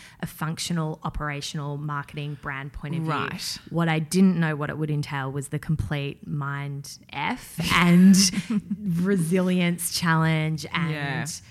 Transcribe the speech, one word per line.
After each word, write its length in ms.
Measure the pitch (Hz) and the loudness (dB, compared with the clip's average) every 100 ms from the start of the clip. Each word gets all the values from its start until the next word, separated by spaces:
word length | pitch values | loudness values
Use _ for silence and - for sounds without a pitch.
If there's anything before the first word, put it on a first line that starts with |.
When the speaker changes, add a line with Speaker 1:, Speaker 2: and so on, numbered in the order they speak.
| - - | -12 -12
Speaker 1:
a 60 | 165 | -12
functional, 720 | - 156 165 - 170 156 156 | -6 -6 -6 -4 -2 -2 -4
operational, 760 | 156 - 151 143 139 160 143 143 | -6 -6 -6 -6 -8 -6 -6 -6
marketing, 640 | 151 143 143 151 147 147 | -6 -6 -8 -10 -8 -8
brand 320 | 151 135 135 | -8 -10 -10
point 220 | - 143 165 | -10 -6 -4
of 60 | |
view. 80 | 160 | -2
Speaker 2:
Right. 460 | 143 - 190 - - - | -2 -4 -6 -8 -10 -6
Speaker 1:
What 180 | 160 170 | -2 0
I 120 | 156 | 0
didn't 400 | 151 180 190 170 | 0 4 4 4
know 160 | 160 151 | 0 -2
what 160 | 147 | -4
it 80 | 147 | -4
would 100 | 156 | -2
entail 420 | 147 143 143 135 | -2 -2 -4 -4
was 180 | 139 131 | -6 -6
the 100 | 147 | -6
complete 680 | - 156 - 147 139 - - | -2 -2 -2 -2 -4 -8 -8
mind 720 | 151 143 139 143 139 139 - - | -6 -4 -6 -8 -10 -12 -16 -12
F 460 | 139 160 254 - - 170 170 | -6 -4 -4 -8 -6 2 4
and 400 | 175 175 190 190 196 190 - | 8 10 10 10 6 2 -2
<laughs> 300 | 214 - 208 | -4 -2 -6
resilience 1120 | 208 170 185 196 160 185 185 180 175 175 - - | -2 0 2 2 2 2 2 2 2 0 -4 -2
challenge 640 | 175 160 160 160 156 156 151 | 2 4 4 2 0 -4 -4
and 180 | 160 165 | -4 -2
Speaker 2:
Yeah. 340 | 151 143 131 135 - - | -2 -4 -4 -6 -10 -14